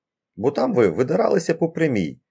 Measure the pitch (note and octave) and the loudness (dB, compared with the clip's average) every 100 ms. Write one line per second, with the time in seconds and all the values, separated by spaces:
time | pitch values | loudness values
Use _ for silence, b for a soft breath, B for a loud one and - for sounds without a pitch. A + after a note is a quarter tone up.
0 | _ _ _ F#2 A2 - C4 D#3 G2 E2 | _ _ _ -4 -4 0 0 2 2 2
1 | C3 F#3 - F#3+ - E3 E3 D#3+ D#3 A2 | 0 0 2 0 0 -2 -2 -2 -2 0
2 | D2+ C2 _ | -4 -8 _